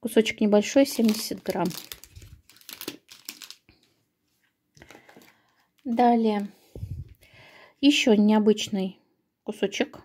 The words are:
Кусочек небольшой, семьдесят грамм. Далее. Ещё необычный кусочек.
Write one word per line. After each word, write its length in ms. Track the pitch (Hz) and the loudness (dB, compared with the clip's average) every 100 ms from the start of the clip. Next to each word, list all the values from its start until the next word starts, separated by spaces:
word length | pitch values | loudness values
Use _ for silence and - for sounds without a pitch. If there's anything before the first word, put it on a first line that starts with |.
Кусочек 400 | 233 226 220 - | -2 0 0 0
небольшой, 460 | 214 208 208 - 277 | 2 2 2 2 2
семьдесят 560 | - 226 214 - 196 | 2 0 0 -6 -10
грамм. 260 | - 180 175 - - - - - - - _ - _ - - - _ - - - - - _ _ _ _ _ _ _ _ _ _ _ _ - - _ - - _ _ _ _ _ | -8 -4 -4 -6 -16 -20 -20 -20 -20 -20 _ -20 _ -18 -18 -18 _ -20 -20 -20 -20 -20 _ _ _ _ _ _ _ _ _ _ _ _ -20 -20 _ -20 -20 _ _ _ _ _
Далее. 640 | 277 233 247 240 226 208 202 - _ - - - - - _ - - - - _ | -8 2 4 4 2 -2 -6 -12 _ -16 -14 -14 -16 -20 _ -20 -20 -20 -20 _
Ещё 340 | 277 294 - | 2 4 4
необычный 840 | 208 208 214 214 214 - 202 190 185 _ _ _ _ | 4 4 4 4 2 0 -6 -6 -10 _ _ _ _
кусочек. 580 | - 214 196 - - - | -14 -6 -6 -4 -6 -6